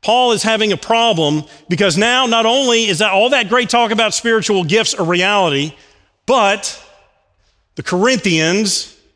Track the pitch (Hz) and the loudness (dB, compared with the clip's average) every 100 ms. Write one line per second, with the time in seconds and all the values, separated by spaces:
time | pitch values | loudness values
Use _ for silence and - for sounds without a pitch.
0 | - 240 247 220 214 220 214 185 - 226 | 0 2 2 0 0 0 0 -2 -2 0
1 | 233 180 147 151 151 - _ 175 202 160 | 2 0 0 -2 -6 -20 _ 0 0 2
2 | 220 247 254 226 226 254 262 233 220 165 | 0 0 0 0 0 0 2 0 0 0
3 | 214 190 233 262 208 247 240 233 233 214 | 0 2 2 0 0 -2 0 0 0 0
4 | 220 - 233 226 - 202 165 208 220 - | -2 -2 0 0 0 -2 2 0 0 -2
5 | 170 175 190 208 180 139 151 - - _ | -2 0 0 2 0 -2 -4 -10 -20 _
6 | _ _ - 254 202 208 - - - - | _ _ -2 2 2 0 -6 -14 -20 -20
7 | _ _ _ _ _ _ _ - - 180 | _ _ _ _ _ _ _ -14 -6 0
8 | 220 254 196 160 160 190 214 - - - | 0 0 0 0 2 0 -2 -4 -8 -18
9 | _ | _